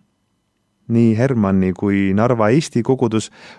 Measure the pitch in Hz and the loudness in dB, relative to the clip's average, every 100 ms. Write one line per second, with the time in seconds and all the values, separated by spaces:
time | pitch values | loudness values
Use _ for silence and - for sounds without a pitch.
0 | _ _ _ _ _ _ _ _ - 117 | _ _ _ _ _ _ _ _ -4 2
1 | 117 107 127 120 98 95 92 87 104 98 | 2 2 0 0 0 2 0 -2 -2 0
2 | 98 98 117 120 107 139 - - 110 131 | 0 0 0 2 2 0 0 -4 -2 -2
3 | 117 110 - - - | 0 -2 -6 -14 -20